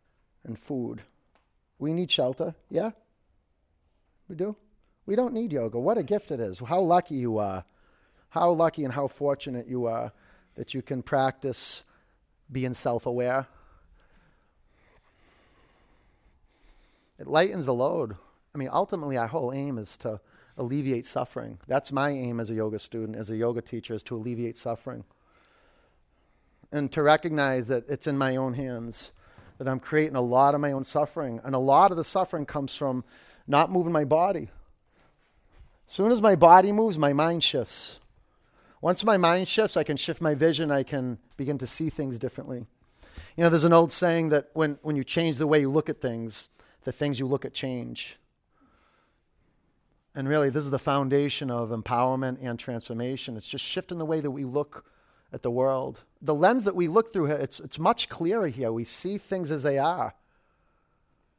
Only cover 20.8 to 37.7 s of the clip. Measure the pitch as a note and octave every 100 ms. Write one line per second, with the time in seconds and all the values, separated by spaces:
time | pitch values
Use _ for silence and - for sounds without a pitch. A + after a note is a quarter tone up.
20.8 | C3+ A#2+ B2 C3 B2+ - A2+ G#2+ - C3+
21.8 | - C#3 C#3+ C#3 B2 A#2 A2 A2 A2 G#2+
22.8 | - A2+ A2 G#2+ G#2+ A2 A#2 A#2+ A#2+ A#2
23.8 | - G#2+ - A#2 A2+ A#2 A#2 A2+ A#2+ A2+
24.8 | - A#2+ - _ _ _ _ _ _ _
25.8 | _ _ _ _ _ _ _ _ _ D3
26.8 | C#3 D#3+ D3 D#3 E3+ D#3 C#3 C3 A#2 B2+
27.8 | - C#3+ - C#3 C3+ B2+ C3 B2 C3 A#2+
28.8 | A#2 - - - - - - _ C3 C3
29.8 | - D#3 D#3 C3+ B2 B2 C#3 D3 D3 C3+
30.8 | C3 D3+ D3 - C#3 A#2 C3+ C3+ C3+ C#3+
31.8 | G3 E3+ - F#3+ F#3 E3 C#3+ - C#3 -
32.8 | C#3+ B2+ - - - - - C#3+ E3 F#3
33.8 | E3+ D#3+ C#3 D#3 F3+ F#3 - - - _
34.8 | _ _ _ _ _ _ _ _ - _
35.8 | _ - G#3 A#3+ G#3+ F3+ E3+ F3+ G3 G#3
36.8 | A3+ D#3 D3 C#3+ D#3+ E3+ - C#3 B2